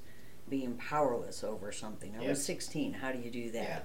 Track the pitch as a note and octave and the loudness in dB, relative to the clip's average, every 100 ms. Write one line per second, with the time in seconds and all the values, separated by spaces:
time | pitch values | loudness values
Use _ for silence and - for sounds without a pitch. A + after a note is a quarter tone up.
0 | - - - - - C3+ B2+ A#2 - D3+ | -6 -6 -6 -6 0 0 2 -2 2 6
1 | C#3 A#2 - - G#2 G#2+ G2+ - A2 F#2 | 6 4 0 -2 -2 -2 -2 -4 -4 -4
2 | F#2+ A2 C3 C#3+ - - - D#3+ C3 G#2 | -4 -2 2 2 2 -2 -2 0 0 0
3 | C3 B2+ A#2 B2 A#2 A2 A2 D#3+ | 0 -2 -2 -2 -2 0 0 -2